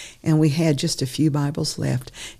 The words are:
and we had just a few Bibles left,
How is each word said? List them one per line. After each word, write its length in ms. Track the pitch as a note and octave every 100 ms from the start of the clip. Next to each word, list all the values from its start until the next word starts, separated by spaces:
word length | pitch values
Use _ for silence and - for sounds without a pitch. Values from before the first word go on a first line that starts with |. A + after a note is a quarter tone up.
| - -
and 160 | E3 D#3
we 100 | D#3
had 280 | D3+ E3 C#3
just 220 | E3 -
a 40 | C3
few 240 | - D3+
Bibles 480 | C#3+ C#3+ D#3+ D3+ -
left, 340 | C#3 C3 - - -